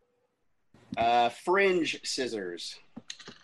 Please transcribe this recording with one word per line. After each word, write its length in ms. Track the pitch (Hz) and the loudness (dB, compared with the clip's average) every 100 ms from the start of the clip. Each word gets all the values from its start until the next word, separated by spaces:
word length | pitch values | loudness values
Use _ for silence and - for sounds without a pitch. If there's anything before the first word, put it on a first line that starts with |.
| _ _ _ _ _ _ _ _ - - | _ _ _ _ _ _ _ _ -10 0
Uh, 320 | 117 120 120 | 2 4 2
fringe 680 | - - 190 196 180 147 - | 0 0 4 4 2 0 -4
scissors. 720 | - - 123 110 90 85 - - _ - - - - - | -6 -4 -4 -4 -6 -8 -12 -14 _ -20 -18 -18 -18 -20